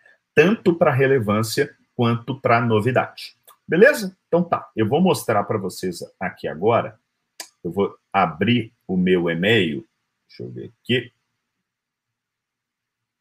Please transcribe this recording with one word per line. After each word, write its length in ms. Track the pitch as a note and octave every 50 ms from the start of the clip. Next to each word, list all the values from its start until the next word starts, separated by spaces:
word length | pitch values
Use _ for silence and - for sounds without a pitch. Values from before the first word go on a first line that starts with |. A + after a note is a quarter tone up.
| _ _ _ _ _ _ _
tanto 400 | D3 D#3 F#3+ A3+ - - F#3+ E3
pra 180 | E3+ F3 D3+
relevância 800 | C3 C3 C#3 C3+ C#3 B2+ G#2 G#2 G#2 G#2+ A2+ A2+ - C#3+ C#3 - - _ _ _ _
quanto 440 | - A#2+ A#2 A#2 A2+ - - B2+ -
pra 200 | - A#2+ A#2 A#2
novidade. 760 | A#2+ A#2 A2 G#2 G2+ C3 B2 - - - - - - - - _ _ - _ _ _
Beleza? 500 | - D3 F3 A3+ C#4+ C#4+ A#3+ G3+ F#3 - _ _ _
Então 160 | E3+ F3 F3
tá, 260 | - - - - - _
eu 100 | - A2 G2+
vou 120 | C3+ E3
mostrar 420 | F#3+ F3+ D3 - - - A2 G2+ G2
pra 140 | - G#2+ G#2
vocês 400 | F#2+ F#2 - - F#2+ F#2 E2+ - - - _ _
aqui 260 | F#2+ F2 - - -
agora. 500 | D#2 D2 D#2 F#2+ A2+ A#2 G2 - - - _ _ _ _ _ _ _ _ - - - _ _
Eu 100 | - E2+
vou 260 | E2+ G2 G2 - - - _ _
abrir 600 | - G2 F#2 E2 D#2 E2 G2+ A#2 B2 A#2+ A2 - - _ _
o 100 | - F#2
meu 320 | F#2 F2+ F#2 F#2 F2 E2+ E2+
e-mail. 560 | E2 E2 F#2 G#2+ A#2 G#2+ F2 D#2 C#2 C2 - _ _ _ _ _ _ _ _ _
Deixa 160 | - - B2
eu 40 | B2
ver 240 | A#2+ - - - - _
aqui. 320 | _ - B2 B2+ A#2+ A#2+ _ _ _ _ _ _ _ _ _ _ _ _ _ _ _ _ _ _ _ _ _ _ _ _ _ _ _ _ _ _ _ _ _ _ _ _ _ _ _ _ _ _